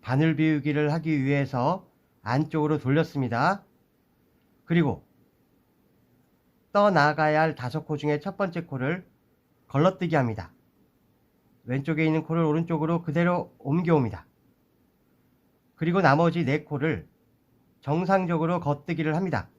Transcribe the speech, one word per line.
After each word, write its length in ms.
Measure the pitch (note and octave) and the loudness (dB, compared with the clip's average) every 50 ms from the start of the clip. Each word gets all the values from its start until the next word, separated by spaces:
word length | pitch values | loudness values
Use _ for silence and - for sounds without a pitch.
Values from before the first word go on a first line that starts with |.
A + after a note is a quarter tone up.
바늘 340 | _ - B2 C#3 D#3 D#3+ D#3+ | _ -2 0 2 2 2 2
비우기를 560 | D3+ D#3 D#3 D#3 D3 C#3 D3+ D3 D3 D3+ D3 | 2 2 2 2 0 0 -2 0 0 0 0
하기 320 | D3+ E3 D#3 D#3+ D#3 C#3+ C3 | -2 -2 -2 -2 -2 0 0
위해서 640 | C3+ C#3+ C#3+ C#3 C3 - B2+ A#2+ D3 F3 F#3+ - _ _ _ _ _ _ _ _ | 0 0 0 0 -2 -2 -2 -2 -2 -2 -4 -8 _ _ _ _ _ _ _ _
안쪽으로 540 | G#2 A#2+ C#3 D#3 D#3 - D#3+ D3+ D3+ D#3 D3 | -2 0 0 0 0 -2 -2 0 0 0 0
돌렸습니다. 840 | - B2+ C3+ D#3 D#3+ E3 - C#3+ C3 A#2+ A#2 A#2 C3+ E3 G3 G3+ - _ _ _ _ _ _ _ _ _ _ _ _ _ _ _ _ _ _ _ _ | 0 0 2 2 0 0 -2 -4 -4 -2 -2 0 0 0 0 -2 -8 _ _ _ _ _ _ _ _ _ _ _ _ _ _ _ _ _ _ _ _
그리고 420 | - E3+ E3+ E3 C#3 G2+ - - _ _ _ _ _ _ _ _ _ _ _ _ _ _ _ _ _ _ _ _ _ _ _ _ _ _ _ _ _ _ _ _ _ _ | 0 0 2 2 2 -2 -6 -10 _ _ _ _ _ _ _ _ _ _ _ _ _ _ _ _ _ _ _ _ _ _ _ _ _ _ _ _ _ _ _ _ _ _
떠나가야 680 | G3+ G3+ G#3 F#3+ D#3 C#3+ D3 D3+ - D#3 D3+ D3+ D3+ | 4 4 4 6 4 4 4 4 2 0 2 4 2
할 160 | D#3+ D#3+ D#3 | 2 0 0
다섯 300 | - B2+ B2 A2 D#3 D3+ | -4 -8 -6 -6 -8 -6
코 100 | - D#3 | -6 -6
중에 240 | D3 D3 D3 D3 D3 | -4 -2 -2 -2 -2
첫 160 | D3 G3 F#3 | -2 -8 -4
번째 300 | - G3+ F#3 E3+ F3 E3 | -4 -4 -4 -4 -8 -8
코를 420 | - C#3 B2+ B2+ C#3 E3+ F#3 F3+ _ _ _ _ _ _ _ _ _ _ _ _ _ | -8 -6 -4 -2 -2 -4 -4 -8 _ _ _ _ _ _ _ _ _ _ _ _ _
걸러뜨기 460 | - C#3 D3+ F#3 F#3+ - F#3 E3 D3+ | 0 2 2 2 2 0 -4 0 0
합니다. 360 | D3+ C3 A#2 A2 G#2 F2 - _ _ _ _ _ _ _ _ _ _ _ _ _ _ _ _ _ _ _ _ _ _ _ | 0 0 0 -4 -6 -10 -16 _ _ _ _ _ _ _ _ _ _ _ _ _ _ _ _ _ _ _ _ _ _ _
왼쪽에 420 | A2 B2 C#3 C#3 D#3 D#3+ D3+ D#3+ | -8 -6 -6 -4 -4 -2 0 0
있는 180 | D#3+ D#3 D#3+ D#3 | 2 0 0 -2
코를 200 | - D#3+ E3+ E3 | -2 -2 0 0
오른쪽으로 580 | D#3 D3 E3 E3 E3 E3+ D3+ D#3 D#3+ E3+ E3+ | 2 0 0 -2 -2 -2 -2 -2 -2 -2 -2
그대로 540 | E3+ E3 C#3+ E3+ E3+ F3 F3+ F3+ - - _ _ | -4 -4 -2 0 0 0 0 -2 -4 -8 _ _
옮겨옵니다. 680 | - D3 C#3 F3 F3+ E3 E3 D3+ B2+ A2 F#2+ F2+ - _ _ _ _ _ _ _ _ _ _ _ _ _ _ _ _ _ _ _ _ _ _ _ _ _ _ _ _ _ _ | -6 -2 -2 -2 2 2 2 2 2 0 -4 -10 -16 _ _ _ _ _ _ _ _ _ _ _ _ _ _ _ _ _ _ _ _ _ _ _ _ _ _ _ _ _ _
그리고 260 | _ D#3+ E3 F3 G3 | _ -2 0 0 4
나머지 420 | F#3 D3 C#3 D3 E3+ E3+ E3 F3 E3 | 4 6 6 6 4 2 2 0 -2
네 200 | C3 C#3 D3+ D3+ | -2 -2 -2 -4
코를 440 | - D3 C#3 C3+ D#3+ C3+ F2 D2+ _ _ _ _ _ _ _ _ _ _ _ _ _ _ _ | -6 -6 -4 -2 -2 -2 -4 -6 _ _ _ _ _ _ _ _ _ _ _ _ _ _ _
정상적으로 800 | _ - D3 E3 F#3 E3+ G3 F#3+ F#3 E3+ E3+ D#3+ D#3+ E3 F3+ F3 | _ -4 -4 -2 0 2 2 0 2 0 -2 -2 0 0 -2 -2
겉뜨기를 560 | E3+ D3 D3 C#3+ - - E3+ E3+ D#3+ D#3 D3+ | -2 -2 -4 -4 -4 -8 -6 -4 -2 -2 -2
합니다. 340 | E3 G3 F#3 D3 A2 E2 - _ | -2 -2 -2 -4 -4 -6 -8 _